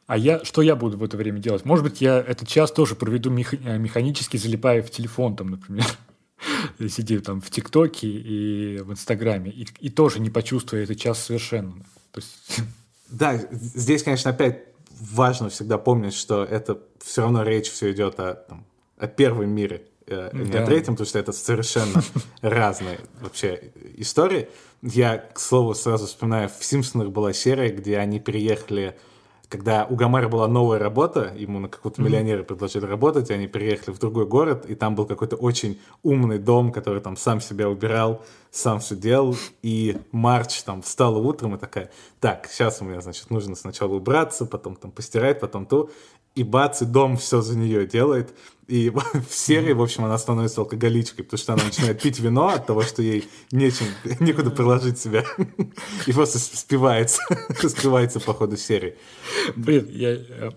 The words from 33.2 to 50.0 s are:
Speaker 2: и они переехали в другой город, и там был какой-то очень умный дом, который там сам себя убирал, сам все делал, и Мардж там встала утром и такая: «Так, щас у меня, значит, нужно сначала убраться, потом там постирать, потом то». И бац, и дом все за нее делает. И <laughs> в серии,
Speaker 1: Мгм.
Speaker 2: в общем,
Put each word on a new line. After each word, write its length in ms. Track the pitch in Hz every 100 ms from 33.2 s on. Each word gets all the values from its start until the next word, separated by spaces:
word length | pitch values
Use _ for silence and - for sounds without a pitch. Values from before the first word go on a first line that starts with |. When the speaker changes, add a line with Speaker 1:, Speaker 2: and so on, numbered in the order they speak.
| 120
Speaker 2:
и 40 |
они 140 | 101 98
переехали 460 | 101 107 104 -
в 60 | 95
другой 260 | 110 113 98
город, 400 | 123 160 123 -
и 60 |
там 220 | 107 107 107
был 100 | 104
какой-то 300 | 101 113 117
очень 440 | 123 120 110 101 - -
умный 380 | 160 135 120 107
дом, 320 | 104 120 120
который 300 | 117 - 101
там 140 | 101 95
сам 240 | - 107
себя 300 | - 101 104
убирал, 560 | 101 107 110 110 110 - - _
сам 280 | - 120 104
все 160 | - 98
делал, 400 | 104 131 135 120 - -
и 360 | 117 113 110 - -
Мардж 520 | 117 120 120 120 - -
там 160 | 95
встала 380 | - - 123 110
утром 340 | 123 151 117 98
и 40 |
такая: 320 | 101 101 92 - - _
«Так, 300 | 117 95 -
щас 300 | - 120 -
у 40 | 95
меня, 140 | 90
значит, 280 | 90 85 -
нужно 260 | 113 98 92
сначала 380 | 98 - 101
убраться, 520 | 98 95 147 151 - 117
потом 300 | 113 - 95
там 160 | -
постирать, 480 | - 117 113 131 143
потом 260 | 101 101 95
то». 220 | 139 151 - - _ _ -
И 80 |
бац, 380 | 120 123 143 -
и 40 | 117
дом 300 | 127 135 120
все 240 | - 123
за 120 | 110 117
нее 300 | 113 107 95
делает. 480 | 117 143 131 123 - - _ -
И 220 | 120 117
<laughs> 400 | 123 123 147 123
в 60 | -
серии, 340 | - 156 160
Speaker 1:
Мгм. 60 | 120
Speaker 2:
в 20 |
общем, 220 | 117 120